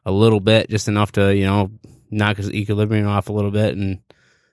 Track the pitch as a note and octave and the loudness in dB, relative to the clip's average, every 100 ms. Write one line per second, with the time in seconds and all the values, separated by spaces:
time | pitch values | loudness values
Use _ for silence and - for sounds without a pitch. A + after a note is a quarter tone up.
0 | F#2 G2 A2+ G#2+ F#2+ A2 - G#2 - G#2 | -4 2 4 4 4 2 2 -4 -2 0
1 | G#2 - G2 G2 G2 G#2 G2 G#2+ - - | 0 2 2 2 2 2 0 -6 -20 -20
2 | - G#2+ G#2 G2+ G2+ - G#2 G#2 G#2+ A2 | -8 -2 0 -2 -4 -6 -4 -2 0 0
3 | G#2 G#2 - G#2 G2+ G#2 G#2+ E2+ G2 F#2 | 0 -2 -2 -4 -2 0 -2 -2 -6 -6
4 | _ _ _ _ _ | _ _ _ _ _